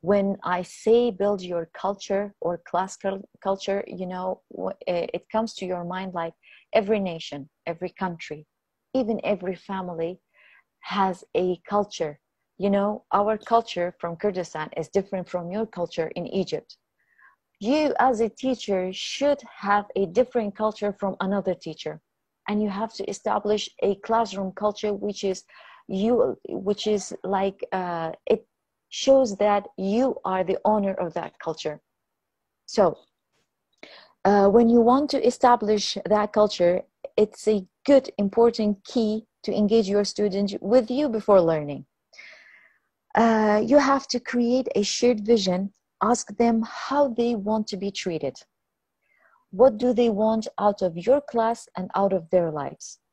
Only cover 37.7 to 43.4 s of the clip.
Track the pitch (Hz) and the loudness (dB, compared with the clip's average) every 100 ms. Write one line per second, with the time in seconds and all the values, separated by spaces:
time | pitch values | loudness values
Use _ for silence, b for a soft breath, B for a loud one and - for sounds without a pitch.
37.7 | _ - 277 262 - 202 214 233 233 214 | _ 4 4 4 -2 -2 4 4 4 -2
38.7 | 196 - 254 220 214 - _ - 196 208 | -2 -4 -2 0 -2 -6 _ -4 0 4
39.7 | 226 190 202 202 - 208 190 202 196 196 | 4 4 0 0 -2 -2 0 -4 -4 2
40.7 | 247 220 247 302 226 202 196 165 160 147 | 2 2 -2 -2 -2 4 6 6 2 -2
41.7 | 139 143 _ _ B B B B B B | -8 -12 _ _ B B B B B B
42.7 | B B _ _ - 226 220 | B B _ _ 2 4 4